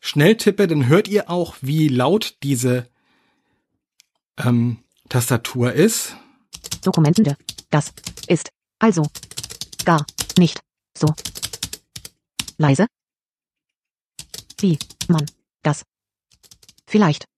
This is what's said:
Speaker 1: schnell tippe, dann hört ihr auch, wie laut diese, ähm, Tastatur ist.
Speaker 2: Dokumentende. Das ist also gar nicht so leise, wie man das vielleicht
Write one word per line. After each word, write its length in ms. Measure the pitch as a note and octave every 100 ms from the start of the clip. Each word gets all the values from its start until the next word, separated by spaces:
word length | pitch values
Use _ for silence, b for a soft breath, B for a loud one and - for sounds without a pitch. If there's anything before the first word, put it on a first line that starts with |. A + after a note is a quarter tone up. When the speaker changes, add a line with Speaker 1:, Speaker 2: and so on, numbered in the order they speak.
Speaker 1:
schnell 360 | - D3 D#3 A3
tippe, 320 | - F#3+ G3
dann 180 | D#3 B2+
hört 220 | E3 G#3+
ihr 200 | G3+ -
auch, 280 | E3+ E3 -
wie 280 | C3 D#3 D#3
laut 480 | B2 B2+ G3+ - _
diese, 460 | C#3+ C3 B2 B2 A#2+ _ _ _ _ _ _ _ _ _ _ _ _ _ _ -
ähm, 460 | B2 A#2+ A#2+ A#2+ _ _ _
Tastatur 640 | B2+ A#2+ A#2+ - B2+ A#2+
ist. 440 | A#2+ G3+ A3 - - b b _ - - -
Speaker 2:
Dokumentende. 540 | - F#3 D3+ F3 F#3 C#3+ - - _
Das 220 | D3+ - - - - -
ist 220 | E3+ - _ _ _
also 240 | A3+ F3+ D3 - - - - - - -
gar 200 | - E3 D3 - - -
nicht 220 | F3 - _ _ _ -
so 160 | D3+ D#3 - - - - - - _ - - _ _ _ - _
leise, 280 | D3+ C3+ G#3+ _ _ _ _ _ _ _ _ _ _ _ _ _ - - - -
wie 200 | G3+ D3+ - - -
man 180 | E3+ D3 _ _ _
das 200 | - D3 - _ _ _ _ _ _ - _ _ _
vielleicht 380 | G#3+ G3 D3 -